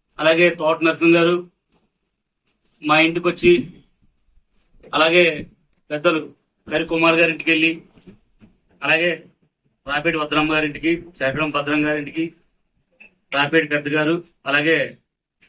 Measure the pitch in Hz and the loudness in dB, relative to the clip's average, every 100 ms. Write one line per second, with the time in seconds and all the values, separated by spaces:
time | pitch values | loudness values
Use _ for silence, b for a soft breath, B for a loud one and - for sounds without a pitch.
0 | _ - 156 165 175 170 156 160 165 156 | _ -2 2 4 2 2 -2 0 0 2
1 | 165 170 170 180 180 _ _ _ _ _ | 4 4 4 0 -4 _ _ _ _ _
2 | _ _ _ _ _ _ _ _ 151 156 | _ _ _ _ _ _ _ _ 0 2
3 | 160 170 175 170 175 175 - - _ _ | 2 0 -2 2 4 4 2 -12 _ _
4 | _ _ _ _ _ _ _ _ - 143 | _ _ _ _ _ _ _ _ -6 0
5 | 160 175 170 147 - _ _ _ - 151 | 2 4 2 0 -12 _ _ _ -10 -2
6 | 170 160 - - _ _ - 156 165 165 | 0 -2 -6 -18 _ _ -6 -4 -2 0
7 | 165 165 165 151 160 160 165 165 - _ | 2 4 2 0 -2 0 0 -4 -12 _
8 | - - _ _ - _ _ - 147 160 | -20 -20 _ _ -20 _ _ -10 -2 0
9 | 175 160 - _ _ _ _ _ 135 147 | 0 -4 -10 _ _ _ _ _ -6 -4
10 | 165 160 151 151 156 156 151 139 156 170 | -2 -2 -2 -2 0 0 -2 -4 -2 -4
11 | - - 135 135 156 143 143 151 151 147 | -6 -6 -4 -4 -4 -4 -2 -2 -2 -4
12 | 139 156 165 - _ _ _ _ _ _ | -6 -6 -8 -8 _ _ _ _ _ _
13 | - _ - 139 143 160 147 147 147 151 | -20 _ -8 -4 0 0 0 -4 -2 -2
14 | 151 170 - _ 131 147 156 156 123 - | -2 -2 -6 _ -4 -2 0 0 -2 -10
15 | _ _ _ _ | _ _ _ _